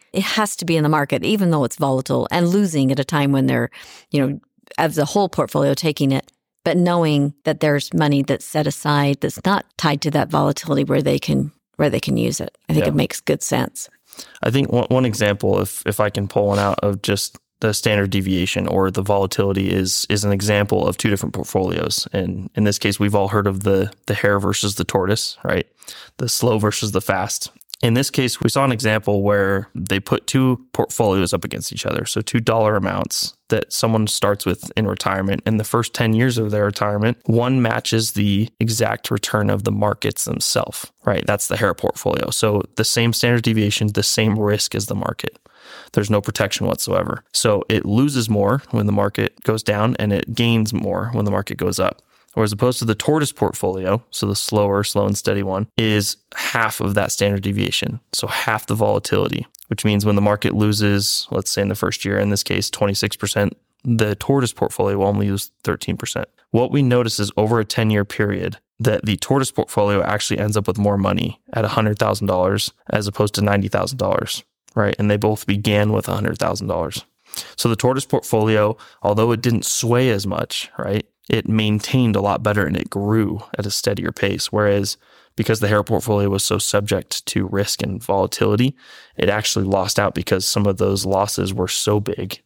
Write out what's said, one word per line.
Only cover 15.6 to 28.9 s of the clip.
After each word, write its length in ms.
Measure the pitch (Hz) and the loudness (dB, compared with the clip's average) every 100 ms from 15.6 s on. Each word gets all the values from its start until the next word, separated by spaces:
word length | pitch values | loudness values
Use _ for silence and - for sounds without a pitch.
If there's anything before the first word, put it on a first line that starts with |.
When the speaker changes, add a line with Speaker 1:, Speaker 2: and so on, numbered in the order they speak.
Speaker 2:
if, 220 | 98 - - | 0 -4 -4
if 120 | 104 | 0
I 120 | 107 | 0
can 180 | 101 98 | 0 -2
pull 180 | 107 101 | 0 2
one 100 | 101 | 2
out 200 | 101 - | 2 0
of 220 | 101 98 | -2 -2
just 360 | - 101 - - _ - | 0 -2 -2 -10 _ -4
the 140 | 110 | -2
standard 360 | 104 117 104 98 | 0 2 2 2
deviation 580 | 98 95 92 92 98 95 | 0 0 0 0 -2 -2
or 200 | 95 95 | 0 0
the 120 | 92 | 0
volatility 680 | 98 101 95 - 98 98 95 | 0 2 2 0 0 0 0
is, 360 | 95 92 - - | 0 0 -2 -2
is 140 | 104 | 0
an 100 | 101 | 0
example 540 | 98 101 104 101 98 - | 0 2 2 2 2 0
of 100 | - | 0
two 140 | 120 | 0
different 240 | 98 - | 0 -2
portfolios. 720 | - - 98 92 85 80 - - | -6 -4 -2 -2 -2 -2 -4 -4
And 380 | 98 92 95 92 | -4 -2 -4 -6
in 100 | - | 0
this 140 | 104 101 | 0 2
case, 220 | 104 101 | 0 0
we've 160 | 104 101 | 2 2
all 120 | 98 | 0
heard 200 | 107 101 | 2 0
of 160 | 95 | 0
the, 280 | 101 98 98 - - | 2 2 0 -4 -6
the 80 | |
hare 240 | 101 101 101 | 0 2 2
versus 380 | 98 92 101 98 | 0 0 -2 -2
the 80 | |
tortoise, 540 | 90 98 92 107 - - | -2 0 0 -2 -4 -8
right? 240 | - 90 - _ - - - - | -4 -2 -4 _ -20 -20 -16 -8
The 100 | 123 | -4
slow 300 | - 123 110 | 0 0 2
versus 340 | 107 - 107 | 0 0 -2
the 80 | 95 | -2
fast. 500 | - 95 98 - - - - - | -2 -2 -2 -6 -10 -16 -20 -2
In 140 | 120 | 2
this 160 | 120 - | 2 0
case, 300 | - 127 - | 0 -2 0
we 100 | 117 | 0
saw 140 | 135 | 2
an 80 | 135 | 0
example 500 | 113 110 | 0 0